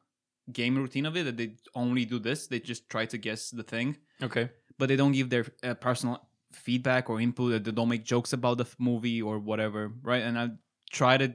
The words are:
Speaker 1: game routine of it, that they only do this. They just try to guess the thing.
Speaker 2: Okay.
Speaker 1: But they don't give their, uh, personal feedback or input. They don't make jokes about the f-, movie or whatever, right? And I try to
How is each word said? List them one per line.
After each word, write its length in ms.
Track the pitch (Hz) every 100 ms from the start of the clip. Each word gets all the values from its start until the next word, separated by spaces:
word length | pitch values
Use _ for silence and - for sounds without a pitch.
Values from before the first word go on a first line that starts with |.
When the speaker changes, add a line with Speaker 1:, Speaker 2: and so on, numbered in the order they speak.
| _ _ _ _ -
Speaker 1:
game 240 | 120 120 135
routine 300 | 127 139 156
of 100 | 170
it, 60 | 147
that 100 | 117
they 180 | 117 110 - 127
only 280 | 123 127
do 140 | 117 120
this. 300 | 110 151 -
They 100 | 120
just 300 | - 113 -
try 160 | 110 113
to 100 | 117
guess 320 | 110 107 -
the 120 | 117
thing. 340 | - 113 127 151 _ -
Speaker 2:
Okay. 300 | 127 120 120 - _ -
Speaker 1:
But 100 | 135
they 80 | 135
don't 160 | 139
give 180 | 135 127
their, 160 | 123 110 -
uh, 120 | 123
personal 520 | 117 127 120 120 123 _ _ _
feedback 560 | - - 123 131 127 123
or 120 | 110
input. 420 | 120 123 123 110
They 80 | 107
don't 180 | 110 117
make 160 | 117
jokes 280 | 107 120 -
about 260 | 131 123 123
the 60 |
f-, 100 | 123 -
movie 420 | 123 117 120 117
or 160 | 107 107
whatever, 540 | 104 107 107 107 107 120
right? 200 | 131 123
And 120 | 117 117
I 140 | 120 - _ _ -
try 260 | - 127 135
to 160 | 135